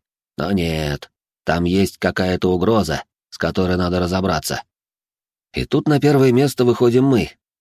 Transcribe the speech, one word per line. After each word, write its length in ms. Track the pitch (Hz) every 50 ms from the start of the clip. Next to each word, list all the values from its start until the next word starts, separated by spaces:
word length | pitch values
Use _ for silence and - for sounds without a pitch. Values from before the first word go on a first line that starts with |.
| _ _ _ _ _ _ _
Но 160 | - 71 87 101
нет, 580 | 95 85 82 80 78 78 73 71 69 - - _ _ _ _ _ _ _
там 200 | - 80 85 87
есть 340 | 87 90 98 98 90 - -
какая-то 540 | - 92 87 - 95 92 90 87 - 92 92
угроза, 500 | 90 90 101 117 107 90 78 76 - - - _ _ _ _
с 80 | - -
которой 380 | - 82 - - 92 90 92
надо 240 | 90 90 87 90 90
разобраться». 600 | 87 87 92 92 92 92 82 76 - - 69 - - _ _ _ _ _ _ _ _ _ _ _ _ _ _ _ _ _ -
«И 100 | - 123
тут 240 | - - 151 - 151
на 120 | 147 139
первое 320 | 143 147 147 135 135 131 120
место 320 | 123 143 139 - - 123
выходим 400 | 123 117 - 127 120 117 127 135
мы», 260 | 139 135 107 82 - - _ _ _ _ _